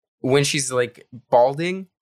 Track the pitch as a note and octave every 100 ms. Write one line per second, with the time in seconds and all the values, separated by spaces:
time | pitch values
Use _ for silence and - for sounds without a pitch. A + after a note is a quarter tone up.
0 | _ _ C3 C#3 C#3+ D3+ B2+ B2+ A#2+ -
1 | _ A#2 _ B2 B2+ C#3+ F3 F#3+ F#3+ _